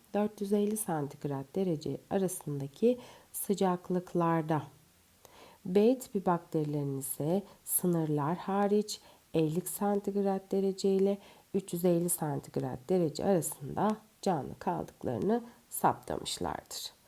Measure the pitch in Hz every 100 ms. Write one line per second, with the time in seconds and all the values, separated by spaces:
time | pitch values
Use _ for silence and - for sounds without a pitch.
0 | _ 202 208 208 196 208 208 220 - 156
1 | 143 - 147 135 135 190 190 151 - 139
2 | - 196 180 - - 143 139 - 233 247
3 | - - - - - 190 190 180 - 180
4 | 180 175 165 165 156 156 - - _ _
5 | _ _ - - - - 185 196 220 254
6 | - 202 175 170 - 160 151 147 139 135
7 | 135 - 147 190 190 - - - 180 170
8 | 156 147 143 175 - 196 202 208 208 -
9 | - - _ 165 156 165 175 - 202 208
10 | 202 202 196 190 - 196 196 190 196 190
11 | 196 202 - - _ 196 - 175 180 170
12 | 175 - 156 139 - 139 135 127 - 185
13 | 160 - 196 185 151 - 139 147 202 214
14 | - - 196 160 131 - - 165 - -
15 | - 113 180 233 233 - - - 156 -
16 | - - - - 85 - - - - -